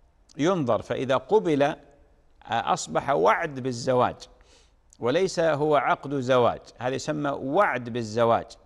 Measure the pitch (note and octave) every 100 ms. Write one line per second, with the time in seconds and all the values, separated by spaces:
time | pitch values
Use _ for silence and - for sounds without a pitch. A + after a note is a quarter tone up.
0 | _ _ _ - D3+ F#3+ B2+ G#2 - B2
1 | B2+ C3 - G#3+ F3+ C#3+ C#3+ E3 - _
2 | _ _ _ _ - A#2 G#2 F3 - D#3
3 | C3+ C#3+ F#3 G3 E3+ C3+ B2+ A#2+ B2+ B2+
4 | A2+ D#2+ - - _ _ _ _ _ -
5 | A#2 D3+ F#3+ F3+ E3 D3 D3+ D3 B2+ -
6 | C#3 C#3+ B2 B2+ A2+ D#2 - - B2 C3
7 | - D3+ C#3+ C#3+ C3 D#3+ G3 B2+ A#2+ A#2
8 | A2 G#2+ A#2 A2 E2 -